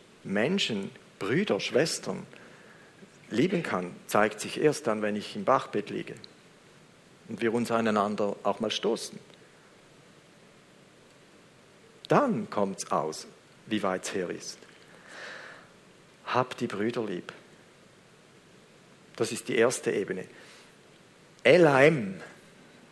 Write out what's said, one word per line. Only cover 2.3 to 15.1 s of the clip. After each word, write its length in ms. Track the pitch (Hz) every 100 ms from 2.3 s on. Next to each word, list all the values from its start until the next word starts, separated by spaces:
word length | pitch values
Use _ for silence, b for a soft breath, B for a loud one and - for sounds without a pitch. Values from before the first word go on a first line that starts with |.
| B B B B B B B - - -
lieben 360 | 107 175 185
kann, 300 | 156 95 90 - -
zeigt 340 | 107 107 -
sich 200 | 98 -
erst 260 | 151 139 -
dann, 160 | 107
wenn 140 | 104 104
ich 180 | 95
im 100 | 110
Bachbett 460 | 98 135 - 107 101
liege 240 | 107 - - - - - - - - - - - - -
und 140 | 110
wir 100 | 117
uns 200 | 117 117
einander 640 | 117 113 107 101 107 104 95
auch 160 | 101 98
mal 100 | 107
stoßen. 480 | - - 107 - - - - b b b b - - - - - - - - - - - - - - - - - - - - - - -
Dann 420 | 170 277 143 101
kommt's 420 | - 98 95 -
aus, 340 | 90 76 78 - - - - -
wie 160 | 107
weit's 320 | 95 92 -
her 160 | 101 87
ist. 280 | 92 - - - - B B B